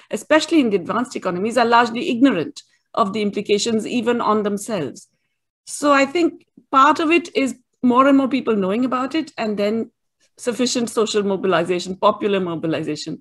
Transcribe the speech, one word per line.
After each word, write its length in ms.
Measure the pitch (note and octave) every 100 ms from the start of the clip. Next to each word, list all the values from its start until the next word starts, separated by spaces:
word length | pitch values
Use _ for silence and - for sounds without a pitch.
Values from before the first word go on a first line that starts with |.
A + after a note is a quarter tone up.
| -
especially 500 | G#3+ - D#4 D#4 E4
in 100 | A#3
the 60 | G3
advanced 400 | E3 G3+ B3 A3+
economies, 400 | F#3 F3+ A3 A#3
are 80 |
largely 460 | A#3 A#3 A#3+ A#3 -
ignorant 520 | A#3 C4+ F3+ C#3+ - - _ _
of 180 | - G3+
the 100 | G#3+
implications 640 | G#3 G#3 G3+ G#3 A#3+ A3 -
even 340 | B3 A3 A#3+
on 220 | - G#3+
themselves. 680 | G3+ G3+ A3 G3+ C3 - - _ _ _ _ _ -
So 260 | - D4
I 120 | C#4
think 420 | C#4 F4 E4 - _ _ _
part 300 | C4+ C#4+ D#4
of 100 | D#4
it 240 | E4+ E4+
is 220 | - C4+ - _ _
more 240 | B3 A#3+ C4+
and 100 | C4+
more 120 | C4+
people 260 | C4 A#3
knowing 300 | G#3+ F#3 A3
about 320 | B3+ B3+ C4 D#4+
it, 160 | - -
and 180 | A3 G#3
then 340 | G#3 A3+ A3 _ _ _ _ _
sufficient 520 | B3 A3+ A#3+ B3+ A3+
social 360 | A#3+ A3 G#3+
mobilization, 720 | G3+ F#3+ F#3+ E3+ F3 F3+ F#3 F#3
popular 420 | G3+ G#3 G#3 G3
mobilization 800 | F3 E3 E3 D3 D#3 D3+ D#3+ -